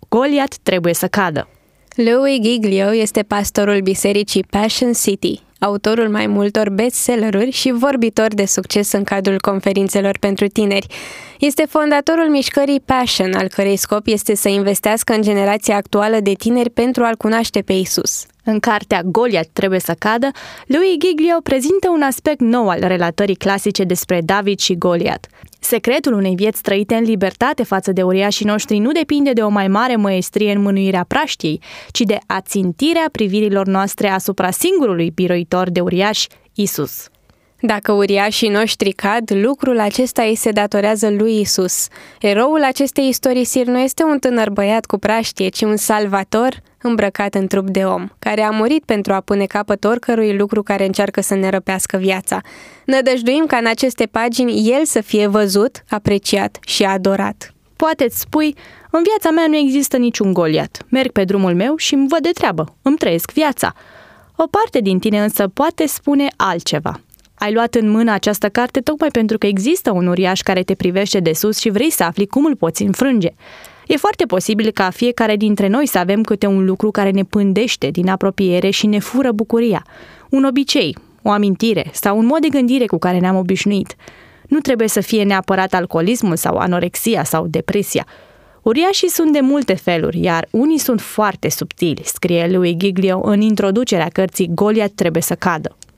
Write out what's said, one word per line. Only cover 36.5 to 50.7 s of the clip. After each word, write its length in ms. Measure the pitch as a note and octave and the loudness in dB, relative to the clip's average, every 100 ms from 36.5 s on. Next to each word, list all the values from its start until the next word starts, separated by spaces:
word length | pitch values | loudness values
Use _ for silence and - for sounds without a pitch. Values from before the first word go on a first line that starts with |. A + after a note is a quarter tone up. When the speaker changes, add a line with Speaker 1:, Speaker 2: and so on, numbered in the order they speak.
Speaker 1:
Isus. 520 | - G3+ - C#3 - - _ _ _ _ _ | -4 -4 -4 -8 -10 -18 _ _ _ _ _
Speaker 2:
Dacă 280 | A#3 G#3+ - | -2 -2 0
uriașii 580 | G3+ G3+ G3 G#3 - A3+ | 0 2 2 0 0 0
noștri 420 | G3+ A3 - G#3 | 0 0 -2 -2
cad, 400 | - G3 A3+ A3+ | -2 -2 -2 0
lucrul 460 | G3 A3 C#4 C4 A#3+ | 0 0 0 0 0
acesta 420 | G#3 - B3+ - | 0 0 -2 0
îi 140 | A3+ A3 | 0 0
se 160 | A#3 | 0
datorează 580 | G#3 G#3 G#3 G#3 G#3+ A3 | 0 0 2 2 2 0
lui 300 | G#3 A3 A3 | 2 2 0
Isus. 480 | G3+ - F3+ - - - - - | 0 0 -2 -2 -6 -10 -20 -4
Eroul 440 | G#3 G3+ B3+ D#4 | 0 2 2 2
acestei 440 | C4+ C4 C#4 - C4+ | 2 0 -2 0 0
istorisiri 640 | A#3+ C4+ B3+ A#3+ C4 A#3+ | 0 0 0 0 0 0
nu 100 | B3 | 0
este 240 | C4 - | 0 0
un 160 | D#4+ C#4+ | 0 2
tânăr 300 | C4 A#3+ G#3+ | 0 0 0
băiat 360 | G3+ G3+ A3 G#3+ | 0 0 0 -2
cu 120 | G3+ | -2
praștie, 500 | - A3+ A3+ - F#3+ | 0 -2 -2 -4 -4
ci 140 | - | -2
un 160 | G#3+ G#3+ | -2 0
salvator 840 | - G#3+ G#3 G3 F#3+ G#3+ B3 B3+ - _ | 0 0 0 -2 -2 0 0 -2 -12 _
îmbrăcat 540 | A#3+ A3+ G3+ - G3+ G3+ | -2 0 0 -2 -4 -2
în 120 | F#3+ | -2
trup 220 | G3 F#3+ | -2 -2
de 140 | F#3+ | 0
om, 240 | F#3+ F#3 F#3 - | 0 -2 -6 -8
care 220 | A3 G#3+ | -4 0
a 80 | G#3+ | 0
murit 340 | G#3+ A3+ D#4 | 0 0 0
pentru 300 | - G#3+ G3 | 0 -2 0
a 60 | F#3+ | -2
pune 260 | - G3+ G3 | 0 -2 0
capăt 380 | G#3 G#3 G3+ | -2 -4 -2
oricărui 540 | G#3 A#3+ - A3+ G#3+ G3+ | 0 -2 0 0 0 0
lucru 260 | G3+ G#3+ | -2 -2
care 220 | G3+ | -2